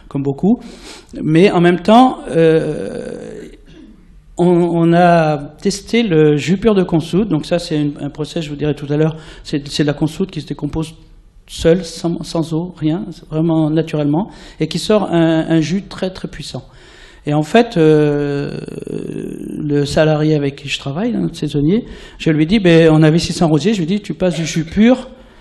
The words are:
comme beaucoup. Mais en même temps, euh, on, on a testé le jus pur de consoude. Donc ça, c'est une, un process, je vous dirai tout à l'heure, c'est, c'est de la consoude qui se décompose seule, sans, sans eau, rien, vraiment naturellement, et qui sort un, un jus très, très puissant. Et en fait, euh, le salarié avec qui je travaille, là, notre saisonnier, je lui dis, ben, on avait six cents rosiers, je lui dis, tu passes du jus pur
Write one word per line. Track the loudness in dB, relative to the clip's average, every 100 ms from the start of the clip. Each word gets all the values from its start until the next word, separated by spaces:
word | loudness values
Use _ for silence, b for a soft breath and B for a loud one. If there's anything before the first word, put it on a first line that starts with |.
| B
comme | -4
beaucoup. | -4 0 0 0 B B B B B -6
Mais | 2 4 6
en | 4
même | 2 2
temps, | 4 6 6 2 -4
euh, | 2 4 2 0 -6 -8 -10 -12 -12 -14 -16 -18 -20 -20 B -20 B B -20 -12 0
on, | 2
on | 4 2 2 4
a | 4 6 4 2 -2 -6 -6
testé | -4 -4 -2 0
le | 2 4 4 4
jus | 0 0
pur | 2
de | 2
consoude. | 2 0 0 -2 0
Donc | -2 -2
ça, | -4
c'est | -2 -2
une, | -2 -4
un | -10
process, | -8 -8 -8 -8
je |
vous | -6
dirai | -4
tout | -4 -4
à | 0
l'heure, | 0 -2 B B
c'est, | -8 -8 -4
c'est | -2
de | 0
la |
consoude | 0 -2 -2 -6
qui | -6
se | -10
décompose | -8 -6 -6 -8 -10 -20 -20 -20 -20 -16
seule, | -2 2 2 0
sans, | -8 -6 -6
sans | -6 -6 -4
eau, | -4 -6 -4
rien, | -4 -4 -6 -14 -8
vraiment | -2 0 2 2
naturellement, | 0 -2 -2 0 0 -2 B B B
et | -6
qui | -4
sort | 0 0 2
un, | 2 2 2 2
un | 0
jus | 0 -2
très, | -6 -8 -8
très | -8 -12
puissant. | -12 -14 -14 -16 B B B B B -4
Et |
en | -2
fait, | 2 2 2 4
euh, | 4 4 2 0 -2 -4 -6 -8 -10 -12 -10
le | -10 -8 -10 -10 -10 -10 -8 -2 -2 0
salarié | 2 2 2 2 0
avec | -2 -6
qui | -8
je | -8
travaille, | -6 -6 -4
là, | -2
notre | -4 -4
saisonnier, | -4 0 0 0 -2 B B B
je | 0
lui | 0 2
dis, | 2
ben, | 6 6 6
on | 6
avait | 6 4
six | 0
cents | 0 2
rosiers, | 2 0
je | 0
lui | -2
dis, | -4
tu | -6
passes | -4 -2 -2
du | -4
jus | -4
pur | -4 2 4 4 -2 -20 B B